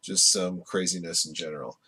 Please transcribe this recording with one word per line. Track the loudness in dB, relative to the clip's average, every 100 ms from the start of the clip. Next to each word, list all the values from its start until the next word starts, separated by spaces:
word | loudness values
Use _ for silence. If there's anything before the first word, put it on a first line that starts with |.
just | -4 4 4
some | 4 2 -2
craziness | -2 0 0 -2 -2 -2 -2
in |
general. | -4 -8 -6 -10 -12